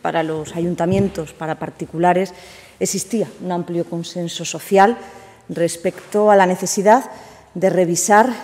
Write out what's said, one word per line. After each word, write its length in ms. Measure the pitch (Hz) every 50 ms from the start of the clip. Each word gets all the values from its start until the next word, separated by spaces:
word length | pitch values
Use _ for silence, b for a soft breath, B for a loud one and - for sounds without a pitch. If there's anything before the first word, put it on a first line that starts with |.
para 220 | _ 165 160 165 160
los 340 | 156 156 156 151 - -
ayuntamientos, 760 | 170 170 175 175 165 170 175 190 196 202 190 185 - 160 147 -
para 240 | - 165 156 156 -
particulares, 720 | 170 156 - - 180 - - 160 170 180 180 180 190 185 190 B B B B B B B B B
existía 480 | 185 185 - 190 - - - 220 185 - - - -
un 100 | 180 180
amplio 320 | 175 170 175 175 170 170
consenso 640 | 170 175 170 170 - - 180 175 170 - - 170
social 500 | - - 160 - - 202 190 190 214 240 B B B B B B B B B B _
respecto 800 | 170 160 170 165 - - - 190 - - - - - 208 208 208
a 60 | 208
la 100 | 196 190
necesidad 640 | 180 185 185 190 180 - - 185 208 220 262 262 - B B B B B B B B _
de 160 | 180 175 190
revisar 640 | - 180 185 165 175 170 - - 208 208 226 262 233 214